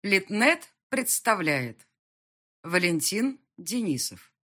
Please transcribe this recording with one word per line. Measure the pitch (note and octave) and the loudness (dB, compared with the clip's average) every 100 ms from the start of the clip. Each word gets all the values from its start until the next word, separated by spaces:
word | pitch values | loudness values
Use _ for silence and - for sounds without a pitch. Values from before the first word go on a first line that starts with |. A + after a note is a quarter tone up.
| G3+ | 2
Литнет | G3 F#3+ G#3 B3+ E4 - _ _ | 0 0 2 2 2 -6 _ _
представляет. | C4 - - A#3+ G#3 D#3 C#3 B2 A2 _ _ _ _ _ _ _ _ | -4 -2 0 2 2 2 0 -2 -10 _ _ _ _ _ _ _ _
Валентин | E3 F3+ F3+ E3 - G3+ C4 C4+ _ - | -2 2 2 0 0 -2 -2 -4 _ -14
Денисов. | F3 B3 G#3 B2+ - F#2+ - _ | -6 -4 -2 -2 -4 -10 -20 _